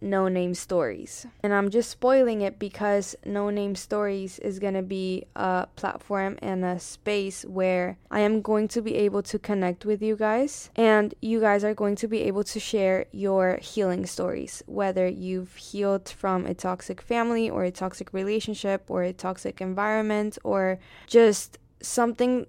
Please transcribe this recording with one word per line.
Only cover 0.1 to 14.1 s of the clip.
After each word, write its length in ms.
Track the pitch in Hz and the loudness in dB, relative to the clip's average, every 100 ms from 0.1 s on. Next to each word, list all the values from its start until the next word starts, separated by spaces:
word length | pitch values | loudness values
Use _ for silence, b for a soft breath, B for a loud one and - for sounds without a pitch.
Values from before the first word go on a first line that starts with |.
| 196 190 | 2 2
Name 240 | 185 180 | 2 0
Stories. 720 | 175 - 180 127 92 - - 247 - | -4 -2 0 0 -2 -12 -16 -18 -6
And 120 | 208 | 0
I'm 160 | 202 202 | 2 2
just 180 | 220 233 | 0 -2
spoiling 540 | - 247 269 247 220 | 0 4 6 4 2
it 160 | 196 - | -2 -4
because 580 | 202 - 208 202 190 - | -8 -2 0 2 0 -10
No 240 | - 202 208 | -6 -4 -2
Name 260 | 208 202 | -2 -4
Stories 640 | 190 - 208 208 196 190 - | -6 -4 -2 -2 -4 -8 -8
is 180 | 208 190 | -8 -4
gonna 240 | 196 190 | -2 -2
be 420 | 185 190 185 185 - | -4 -4 -4 -4 -8
a 320 | - 190 180 - - | -4 0 0 -2 -6
platform 600 | 202 - - 196 190 - | -6 -6 -4 -2 -2 -4
and 200 | - 185 | -4 -2
a 160 | 180 180 | -2 -2
space 680 | - - - 208 196 185 - | -8 -8 -2 -2 -2 -8 -8
where 500 | 190 185 180 180 185 _ | 0 2 2 -2 -6 _
I 100 | 208 | 2
am 220 | 208 220 | 2 2
going 260 | 214 214 214 | 2 2 2
to 140 | 233 | -2
be 140 | 214 - | -2 0
able 260 | 208 202 | 2 0
to 160 | 196 214 | -2 -6
connect 480 | - 202 180 175 208 | -2 0 0 -2 -2
with 160 | 208 | -2
you 120 | 220 | 0
guys. 540 | 214 214 226 294 - - - | 0 2 2 0 -4 -8 4
And 380 | 226 214 208 - | 6 6 4 -2
you 180 | 220 226 | -2 2
guys 240 | 214 202 | 4 4
are 80 | 208 | 2
going 240 | 214 208 202 | 0 0 0
to 100 | 220 | -2
be 140 | 220 | 0
able 200 | 208 196 | 0 -2
to 160 | 202 214 | -4 -6
share 460 | - 214 190 190 - | -2 2 2 2 -2
your 480 | 202 196 190 185 - | -4 0 4 4 0
healing 420 | - 220 190 180 | -4 0 0 0
stories, 580 | 185 | -4